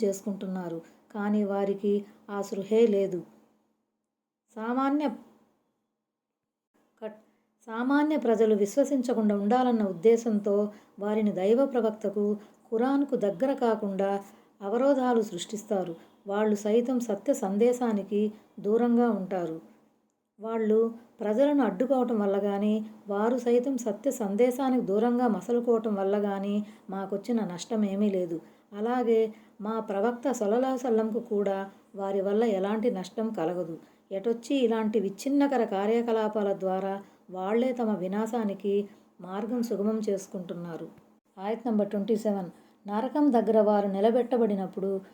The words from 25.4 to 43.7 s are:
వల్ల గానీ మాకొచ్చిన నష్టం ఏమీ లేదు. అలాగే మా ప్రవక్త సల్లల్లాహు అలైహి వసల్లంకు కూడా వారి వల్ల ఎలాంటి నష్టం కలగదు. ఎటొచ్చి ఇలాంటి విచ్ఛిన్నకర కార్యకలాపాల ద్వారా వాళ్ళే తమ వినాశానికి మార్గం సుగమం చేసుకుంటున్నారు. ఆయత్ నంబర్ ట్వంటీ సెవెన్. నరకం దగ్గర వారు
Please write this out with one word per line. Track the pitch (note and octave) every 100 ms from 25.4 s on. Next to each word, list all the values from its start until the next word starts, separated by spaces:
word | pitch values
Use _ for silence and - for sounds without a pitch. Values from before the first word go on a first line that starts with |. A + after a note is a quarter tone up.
| - A#3+ A#3+ A3+ A3
వల్ల | G3 G3 G#3
గానీ | G3+ G3 G3 G#3 G#3 - -
మాకొచ్చిన | F#3+ F#3+ G3+ - A#3
నష్టం | F3+ F3 - A3
ఏమీ | G3+ G3 G#3
లేదు. | F#3+ F3 E3 - _ _
అలాగే | G3+ A3+ B3+ A#3 A3+ A3 - - -
మా | G#3 A3+
ప్రవక్త | A3 G3 A3+ A#3+ C#4+
సల్లల్లాహు | A#3 G3+ A#3
అలైహి | C4
వసల్లంకు | C4 C4 A3 A3 A3
కూడా | - G3+ G3 G3 G3 - _ G3
వారి | G3 G3
వల్ల | F#3+ G#3
ఎలాంటి | A#3 F#3+ G3 A3 A#3
నష్టం | F#3 F#3 - A3
కలగదు. | G#3+ D#3+ F3+ E3 D#3+ - _ _
ఎటొచ్చి | G3 A#3 A#3 - C#4
ఇలాంటి | A#3 A3+ G#3+ G#3+
విచ్ఛిన్నకర | G3 G3 C4+ C#4+ C#4 B3
కార్యకలాపాల | G#3+ G3 G#3 A#3 A#3 A3 G#3+ G#3+ G3+
ద్వారా | F3 F#3 F#3 F#3+ G3 G3+ _ -
వాళ్ళే | F3+ F#3+ A#3 B3+
తమ | A#3+ A3
వినాశానికి | G3 F3+ G3+ A3 A#3 G#3 G3 G3+ G3+ G3+ - _ _
మార్గం | F3+ G3 A3 A#3+
సుగమం | A#3 G3 G#3 A3 G#3
చేసుకుంటున్నారు. | F#3+ - G3 F3 F3 F3 D#3+ E3 - _ _ _ -
ఆయత్ | G3 A#3 A#3+
నంబర్ | G#3+ G3+
ట్వంటీ | G#3 G3 G#3+
సెవెన్. | G#3+ G3 F3 - _ _ G3+
నరకం | G#3 B3 D4+ D4
దగ్గర | A#3 A3 A3
వారు | G#3